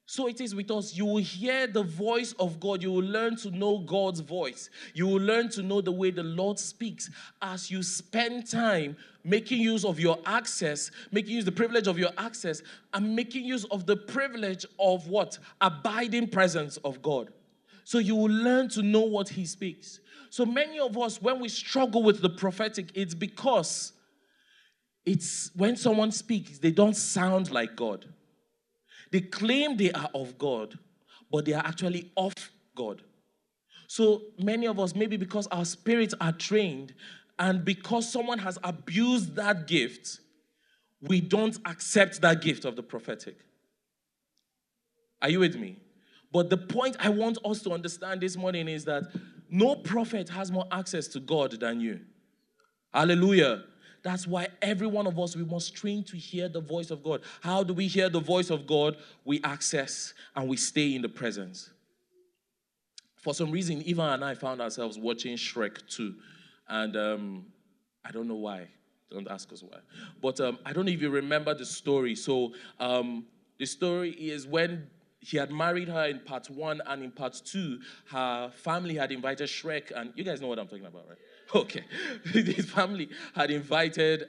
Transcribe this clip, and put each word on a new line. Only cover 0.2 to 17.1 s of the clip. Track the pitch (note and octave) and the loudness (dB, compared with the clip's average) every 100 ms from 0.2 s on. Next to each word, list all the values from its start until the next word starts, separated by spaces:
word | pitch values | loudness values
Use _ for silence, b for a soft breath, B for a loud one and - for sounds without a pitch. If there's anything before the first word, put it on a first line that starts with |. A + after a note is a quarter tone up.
| B3+ | -2
it | A#3+ | -2
is | B3 | -6
with | G3 G3+ | -6 -2
us. | G#3+ F#3+ | -2 -4
You | E3 G#3 | -2 0
will | G#3+ | 2
hear | F3 F3+ B3+ C4 B3+ | 0 -2 -2 0 0
the | G#3 | 0
voice | F#3 D#3+ G#3 A#3 A#3+ - | 0 -2 0 0 0 -2
of | F3+ D#3+ | -4 -2
God. | G3 F#3+ | -2 -2
You | F#3+ | 0
will | F#3 | 0
learn | F#3+ G#3+ A#3 A3+ | 2 0 0 -2
to | G3+ | -4
know | F3+ G#3 G#3 | 0 2 0
God's | D#3 G3 F#3+ E3+ | 0 0 0 -2
voice. | C#3+ F3+ C#3 A#2+ - B B | -4 -4 -4 -6 -14 B B
You | D#3 F#3+ | -2 2
will | G3 | 4
learn | G3 A3+ A#3+ | 4 4 2
to | G#3 | -2
know | F#3 G3+ | 0 0
the | F#3 | 0
way | F3+ F#3+ | 0 0
the | F3 | 0
Lord | E3 E3+ G3 G3+ | -2 0 0 -2
speaks | - - A3+ D#3+ - B B B | -6 -8 -8 -8 -12 B B B
as | F#3+ F#3 - | -8 -8 -6
you | F#3 | -4
spend | F3 - - A3+ A#3 A#3+ A#3 | -4 -6 -2 0 0 -2 -4
time | A3+ A#3 F3+ C#3+ D#3 B B | 0 2 2 0 -6 B B
making | E3 G#3+ A3 B3+ | 2 2 2 2
use | A3+ A3 | 2 2
of | G3 D#3+ | 0 2
your | E3 E3 F#3+ | 4 2 2
access, | A3+ A3+ - D#3+ D3 - - B | 0 0 -2 -2 -2 -6 -10 B
making | G3+ G#3+ A#3 | -2 0 0
use | |
of | F#3 | 0
the | |
privilege | F3+ A#3 A#3 G3 | 2 4 4 2
of | F3 | 4
your | F3 - | 2 0
access, | A3+ - F3 D#3 - B B | -6 -4 -4 -6 -8 B B
and | G3 G#3+ A3+ | -2 0 0
making | A#3+ C4 B3 | -2 -4 -4
use | B3+ | -4
of | G3 G3+ F3 | -2 -2 2
the | G3+ | 0
privilege | - C4 C4+ A#3 G3+ F#3 - - | 0 -2 -2 -2 -4 -4 -6 2
of | F#3+ F#3 D#3+ | 4 4 2
what? | G3+ E3+ - B B | 0 0 -4 B B
Abiding | F#3+ D3 A3 A3 A#3+ A#3+ A#3 | 2 2 -2 0 0 0 2
presence | G3 F#3 E3 D3 - | 4 4 4 -4 -4
of | C#3+ C3 | -6 -4
God. | D3+ | 0